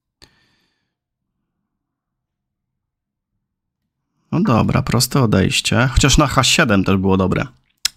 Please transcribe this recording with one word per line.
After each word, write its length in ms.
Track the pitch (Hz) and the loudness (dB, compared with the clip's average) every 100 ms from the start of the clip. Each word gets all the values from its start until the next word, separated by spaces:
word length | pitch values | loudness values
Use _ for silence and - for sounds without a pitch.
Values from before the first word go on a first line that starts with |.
| _ _ _ _ _ _ _ _ _ _ _ _ _ _ _ _ _ _ _ _ _ _ _ _ _ _ _ _ _ _ _ _ _ _ _ _ _ _ _ _ _ _ - | _ _ _ _ _ _ _ _ _ _ _ _ _ _ _ _ _ _ _ _ _ _ _ _ _ _ _ _ _ _ _ _ _ _ _ _ _ _ _ _ _ _ -6
No 100 | 151 | -2
dobra, 400 | 220 110 123 127 | 0 0 0 -2
proste 400 | 127 117 123 143 | -2 -2 -2 0
odejście. 680 | 113 104 90 - - 110 127 | 0 2 0 -2 -2 0 0
Chociaż 240 | - 139 156 | 2 2 2
na 100 | 139 | 0
H 160 | 135 | 0
siedem 400 | 123 - 135 101 | 0 0 2 2
też 140 | 90 95 | 0 0
było 200 | 95 95 | 0 0
dobre. 280 | 92 - - _ _ _ - | 0 -2 -6 _ _ _ -14